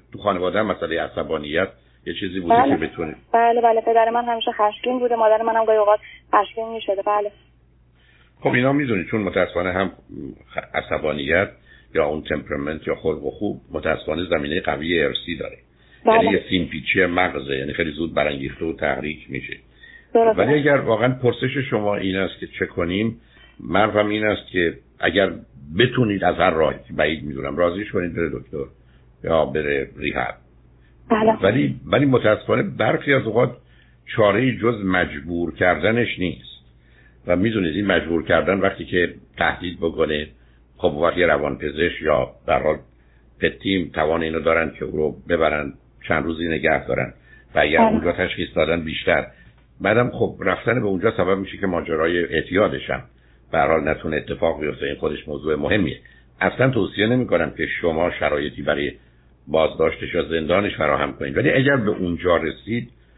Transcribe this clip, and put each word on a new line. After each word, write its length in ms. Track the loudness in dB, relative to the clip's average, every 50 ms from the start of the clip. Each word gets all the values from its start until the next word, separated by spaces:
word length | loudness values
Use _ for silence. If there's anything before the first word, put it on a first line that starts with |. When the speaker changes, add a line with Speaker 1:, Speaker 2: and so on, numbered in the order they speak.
| _ _
Speaker 1:
تو 60 | -14 -4
خانواده 400 | 0 0 0 2 0 0 0 0
هم 80 | 0
مسئلهٔ 360 | 0 -2 -2 -2 -4 -2 -2
عصبانیت 680 | -2 -4 -4 -6 -4 -2 -4 -4 -4 -2 0 0 -2 -2 -4 _ _ _ _ _ -10
یه 80 | -10 -8
چیزی 260 | -6 -6 -6 -6 -4
بوده 140 | 0 2 4
Speaker 2:
بله. 220 | 4 4 4 2 0
Speaker 1:
که 80 | -2
بتونه؟ 280 | -6 -4 -6 -8 -8 -8 -12 _ -2
Speaker 2:
بله، 280 | 2 4 4 4 4 4
بله، 200 | 4 4 4 4
پدر 300 | 2 2 4 4 4 4
من 140 | 2 -2 -2
همیشه 280 | -2 -4 -2 -4 -4
خشمگین 460 | 0 0 0 0 0 -2 -4 -4 -2 0
بوده، 180 | 2 2 2
مادر 260 | 4 6 4 4 4
منم 220 | 2 2 2 2 4
گاهی 140 | 4 4 4
اوقات 220 | 6 4 4 2 0 -10 -20 -18 _ 2 2
خشمگین 380 | 2 2 2 -4 -8 -8 -6 -8
می‌شده، 280 | -8 -2 0 0 0
بله. 280 | 2 2 0 0 0 -2 -6 _ _ _ _ _ _ _ _ _ _ _ _ _ _ _ _ _ _ _ _ _
Speaker 1:
خب 80 | 0 2
اینا 240 | 2 4 4 4
می‌دونید 340 | 2 2 0 0 0 -2 -2
چون 140 | -2 -2 -2
متأسفانه 520 | 0 0 2 2 0 2 0 -2 -2 0
هم 180 | 0 0 0 -2 -4 -10 -20 -16 -14 -12 -12 -12 -14 -16 -18 -10 -10
خ-، 220 | -10 -10 -4 -6
عصبانیت 720 | -6 -4 -2 -4 -2 0 -2 -2 -2 0 2 2 2 2 0 -4 _ _ -20 -20 -20 -16 _ 0
یا 100 | 0 0
اون 180 | 2 0 -4
تمپرامنت 640 | -4 -4 -4 -4 -4 -6 -6 -6 -4 -6 -6 -6 -4
یا 80 | -6 -4
خلق 300 | -2 -2 -4 -4 -2 -6
و 60 | -8
خو 240 | -8 -4 -6 -6 -6 -8 -12 -10
متأسفانه 520 | -10 -4 -2 -2 -4 -2 -4 -6 -4 -4 -2
زمینهٔ 360 | -2 -2 -2 -2 -2 -4 -2
قوی 420 | -2 -2 -4 -4 -2 0 2 2
ارثی 340 | 2 0 -2 -4 -6 -8 -8
داره. 200 | -8 -8 -12 -12 -16 _ _ _ _ _ _ -14 -2 2
Speaker 2:
بله. 180 | 4 4 6 4
Speaker 1:
یعنی 120 | 4 2
یه 80 | 0 0 0
سیم 160 | -2 -2 -2
پیچی 400 | -2 -6 -10 -4 -2 2 2 2
مغزه، 500 | 2 2 0 0 0 -2 -6 -6 -4 -6
یعنی 160 | -4 -4 -6
خیلی 180 | -4 -4 -4 -4
زود 240 | -2 -4 -6 -2 0
برانگیخته 500 | 0 0 0 -2 -4 -6 -8 -8 -6 -6
و 80 | -6
تحریک 580 | -4 -2 -2 -2 -2 -2 -4 -8 -8 -10 -12 -10
می‌شه. 260 | -10 -10 -8 -10 -14 -16 _ _ _ _ -20 -20 -20 -20 _ _ 2
Speaker 2:
درسته. 280 | 4 4 4 4 4
Speaker 1:
ولی 120 | 4 4 4
اگر 220 | 4 4 4 4
واقعاً 320 | 4 4 2 2 4 4 2 2 2
پرسش 360 | 0 0 0 0 -2 -4 -2 -4 -4 -2
شما 260 | -2 0 0 0 0
این 200 | 0 0 -2 0
است 220 | 0 -2 -2 -4 -8
که 60 | -14 -12 -4 -4
چه 80 | -4
کنیم، 540 | -4 -2 -4 -2 0 0 0 -2 -2 -4 -8 _ _ _ -20 -20 -20 _ -16
مرفم 460 | -8 -2 2 2 2 4 4 2 2 2
این 180 | 0 0 0
است 200 | 0 0 -2 -4 -4
که 220 | -2 0 0 0 -2 -6 _ _ _ -4
اگر 300 | -2 0 2 4 2 2 0 -6 -14 _ -20 -20 -16 -8 0 2
بتونید 460 | 2 2 4 2 2 2 0 0 0
از 100 | 0 2
هر 160 | 2 2 2
راهی 280 | 4 4 2 2 0 -4 -10 -12
که 40 |
بعید 320 | -4 -2 0 0 0 -4 -6
می‌دونم 320 | -10 -8 -8 -6 -6 -2
راضیش 360 | 0 0 0 0 -2 -8 -6
کنید 240 | -4 -4 -4 -4 -4
بره 140 | -4 -4 -4
دکتر 340 | -4 -8 -12 -10 -10 -10 -10 -10 -12 _ _ _ _ -20 _ _ _ -10 -2
یا 200 | 0 2 2 2
بره 440 | 2 0 -4 -2 0 -2 -2 -4 -6 -10 -8
ریهب. 360 | -6 -4 -4 -4 -4 -6 -6 -12 _ _ _ _ _ _ _ _ _ _ _ _ -2 0
Speaker 2:
بله. 220 | 0 4 4 4 2 4
Speaker 1:
ولی، 340 | 2 2 4 4 0 0 -2 -6 -2 0
ولی 140 | 2 4 4
متأسفانه 560 | 4 4 4 4 4 2 2 2 0 0 0
برخی 520 | 0 -2 -2 0 0 0 0 0 0 0 0
از 80 | 2
اوقات 340 | 0 0 0 2 0 0 -2 -8 _ _ -20 _ _ _ _ _ _ -8 0
چاره‌ای 400 | 4 4 4 4 4 2 0 0
جز 280 | 0 0 0 0 0 0
مجبور 720 | 0 2 2 0 0 -4 -10 -8 -6 -4 -4 -4 -4 0
کردنش 640 | 2 2 2 4 2 2 0 2 2 0 -2 -2 -4
نیست. 320 | -4 -4 -4 -6 -14 -20 -20 -20 _ _ _ _ _ _ _ _ -20 -20 _ _ -2
و 100 | 0 2
می‌دونید 400 | 2 2 0 0 0 0 0 0
این 100 | -2 0
مجبور 380 | 2 2 0 2 0 -2 -2 2
کردن 360 | 2 2 2 4 2 0 2
وقتی 240 | 2 0 0 -2 -8
که 300 | -2 0 0 0 0 -2 -10 -20 _ -4 -2
تهدید 400 | -2 0 0 -2 -6 -8 -6 -4
بکنه، 480 | -4 -4 0 0 0 0 0 -4 -4 -8 -14 _ _ _ _ _ _ _ _
خب 180 | -2 -2 -2 0
وقتی 280 | 2 0 0 2 2 2
روانپزشک 800 | 2 2 2 0 -2 -4 -4 -6 -6 -2 0 -2 -2 -2 -2
یا 280 | 0 2 2 2 0 -2 -8 -12 -2
در 160 | 0 0 2
حال 140 | 2 0 -2 -2 -6 -20 _ _ _ _ _ _ _ _ _ -4
پتیم 500 | -4 -4 -4 -4 -4 -2 -2 -2 -2 -4 -2
توان 280 | -2 0 0 0 0
اینو 180 | -2 -2 -4 -2
دارن 320 | 0 2 2 2 0 -2 -4 -8
که 60 | -10
او 120 | -6 -4
رو 200 | -2 -2 -2 -4 -6 -6 -4
ببرن 440 | 0 2 2 0 0 -2 -4 -6 -10 -14 _ _ _ -16 -6 -2
چند 160 | -2 -2 -2
روزی 240 | -2 -4 -4 -2 -2
نگه 380 | -2 0 0 0 0 0 0
دارن 280 | -2 -4 -2 -4 -6 -8 _ _ -20 -20 -20 -16 _ 0
و 40 | 0
اگر 200 | 2 2 4 4
Speaker 2:
بله. 100 | 4 4
Speaker 1:
اونجا 240 | 4 2 0 -2
تشخیص 360 | 0 0 -2 -4 -2 -6 -8 -4 0
دادن 280 | 0 0 2 0 -2 -2
بیشتر، 420 | -6 -8 -4 0 2 2 2 0 -4 -12 _ -20 -20 _ _ _ _ _ -4
بعدم 300 | 0 2 2 4 2 0
خب 260 | 0 -2 -2 -2 -2 -4
رفتن 400 | -2 -2 -2 0 0 0 0 0
به 60 | 0
اونجا 240 | 0 -2 0 0 0 0
سبب 220 | 2 2 2 2 0
می‌شه 180 | -2 -8 -6 -4
که 80 | -4
ماجرای 580 | -2 -2 -2 -2 -2 0 0 2 2 2 0 0
اعتیادش 680 | 0 0 -2 -2 0 2 2 2 2 0 -4 -4 -4
هم 120 | -6 -6 -6 -14 _ _ _ _ _ _ _ -4
به 60 | 0 2
هر 80 | 4
حال 220 | 4 4 2 2 0
نتونه 280 | -2 -2 -2 -4 -4
اتفاق 440 | -4 -4 -4 -6 -2 0 0 0 0
بیفته. 260 | -4 -6 -6 -4 -6
این 80 | -6 -6
خودش 340 | -4 -4 -6 -6 -6 -10 -10
موضوع 260 | -10 -6 -2 -2 -2
مهمیه. 440 | -2 0 0 0 0 0 -2 -4 -8 -16 -20 -20 -20 _ _ _ -2
اصلاً 300 | -2 -2 2 2 2 2
توصیه 360 | 2 0 -2 -2 0 0 0
نمی‌کنم 440 | 2 2 0 0 2 2 0 0 0
که 160 | -2 -6 -4 -4 -4 -2
شما 300 | -2 0 0 2 0 0
شرایطی 520 | 0 -2 -2 0 0 0 -2 -4 -6 -4
برای 300 | -2 -2 0 0 -2 -4 -6 -10 _ _ _ _ _ _ _ _ -10 -2
بازداشتش 640 | 0 2 2 2 2 0 0 0 0 -4 -8 -6 -4
یا 80 | -4
زندانش 540 | -2 -2 -2 -2 0 2 2 2 2 0 -2
فراهم 360 | 0 0 0 2 0 -2 -4
کنید، 240 | -4 -6 -6 -4 -2
ولی 140 | 0 2 2
اگر 260 | 2 4 4 4 2
به 140 | 2 0 -2
اونجا 460 | -2 -2 -2 -4 -4 -2 0 2 2
رسید 540 | 2 0 -2 -6 -8 -8 -6 -6 -6 -6 -8 _ _ _ _ _